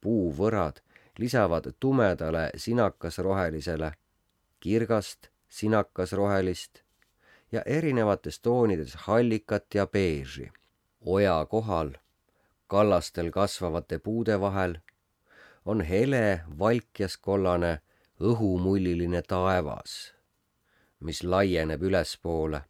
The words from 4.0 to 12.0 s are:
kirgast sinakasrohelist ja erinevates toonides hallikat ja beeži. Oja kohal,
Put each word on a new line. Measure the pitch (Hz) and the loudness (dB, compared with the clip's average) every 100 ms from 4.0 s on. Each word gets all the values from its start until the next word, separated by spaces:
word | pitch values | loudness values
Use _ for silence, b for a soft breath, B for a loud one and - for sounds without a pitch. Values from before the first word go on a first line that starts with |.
| _ _ _ _ _ _ | _ _ _ _ _ _
kirgast | 82 110 110 110 101 - - _ _ | -2 0 2 0 -2 -12 -20 _ _
sinakasrohelist | - 107 110 98 - 92 95 101 98 92 87 - _ _ _ _ _ b b b | -6 0 2 0 -4 -4 0 0 2 0 -4 -10 _ _ _ _ _ b b b
ja | - - | -6 -2
erinevates | 143 160 127 110 98 - - | -2 0 2 2 0 -2 -4
toonides | 117 123 113 90 69 - | 0 2 2 2 -4 -10
hallikat | - 110 120 110 - 104 - 104 | 0 2 4 0 -2 -4 -2 -2
ja | 95 | 0
beeži. | 104 92 76 67 67 65 - _ _ _ _ - | 2 0 0 -6 -12 -14 -18 _ _ _ _ -2
Oja | 95 101 82 78 | 2 4 2 0
kohal, | 107 113 87 76 67 | -2 0 0 -2 -6